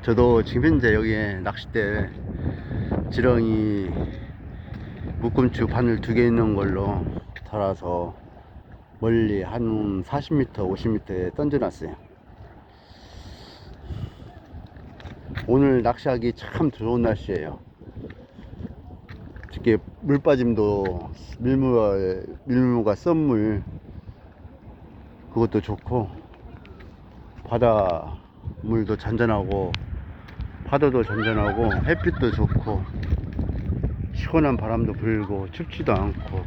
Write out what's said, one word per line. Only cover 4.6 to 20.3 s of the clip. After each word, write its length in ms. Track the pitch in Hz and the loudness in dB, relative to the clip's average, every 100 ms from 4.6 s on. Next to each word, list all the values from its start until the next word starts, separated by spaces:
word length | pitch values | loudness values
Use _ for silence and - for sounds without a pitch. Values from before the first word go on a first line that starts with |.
| - - - - - - | -12 -12 -12 -10 -8 -4
묶음추 460 | 117 107 127 127 117 | 0 2 2 2 0
바늘 360 | 123 123 110 | 2 2 0
두 100 | 117 | 0
개 140 | 117 120 | 4 4
있는 280 | 117 110 | 4 4
걸로 480 | 101 98 95 98 98 82 - - - - | 2 0 0 0 -2 -4 -6 -10 -16 -8
달아서 640 | 107 98 92 87 87 87 - - - - - - - - - | -2 0 -2 -2 -2 -4 -8 -20 -20 -20 -20 -20 -20 -20 -4
멀리 420 | 113 113 110 101 | 2 4 4 0
한 600 | 90 117 113 110 104 95 | -2 -2 -2 0 0 -2
사십 300 | 92 143 139 | -2 -4 0
미터, 280 | 151 127 - | 0 0 -2
오십 260 | 95 95 117 | -2 -2 0
미터에 400 | 107 - 92 90 | -2 -2 -4 -4
던져놨어요. 680 | - 147 139 104 - 80 - - - - - - - - - - - - - - - - - - - - - - - - - - - - - - - - - - - - | -2 0 0 0 -4 -10 -10 -18 -20 -20 -20 -20 -20 -20 -20 -20 -20 -20 -20 -18 -18 -20 -20 -20 -18 -12 -8 -10 -12 -20 -20 -18 -18 -18 -18 -20 -16 -16 -14 -12 -10 2
오늘 360 | 127 139 127 | 4 6 4
낚시하기 520 | 113 123 147 123 120 | 2 0 -2 0 -2
참 360 | 110 107 - 156 | -4 -8 0 0
좋은 300 | - 113 120 | 0 -2 2
날씨예요. 580 | 117 107 - 90 76 - - - - - - - - - - - - - - - - - - - - | 2 0 -2 -4 -4 -10 -16 -20 -16 -14 -14 -16 -20 -20 -18 -14 -14 -14 -18 -20 -18 -18 -16 -16 -14
특히 280 | - 117 107 - - | -2 2 2 0 -10
물빠짐도 1120 | - 139 156 | 0 2 4